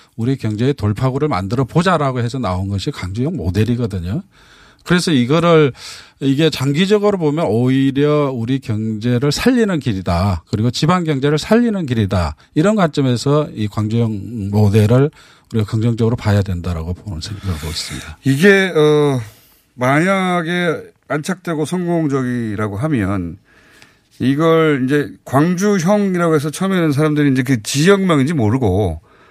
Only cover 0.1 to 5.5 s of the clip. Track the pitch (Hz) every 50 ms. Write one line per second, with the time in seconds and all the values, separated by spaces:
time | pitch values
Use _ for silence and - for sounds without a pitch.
0.1 | _ - 113 127 135 131 - 110 104 104 120 139 143 - 104 104 104 104 131 135
1.1 | 127 139 151 156 123 90 95 98 117 123 135 - - 160 165 190 180 151 147 135
2.1 | 127 127 117 120 135 131 117 95 90 92 98 98 101 95 - - - - 92 90
3.1 | 98 117 127 160 202 - - 95 87 104 110 113 120 120 123 98 101 92 85 87
4.1 | 110 175 - - _ _ - - - - - - _ _ _ - 175 180 170 190
5.1 | 160 127 120 117 147 170 165 175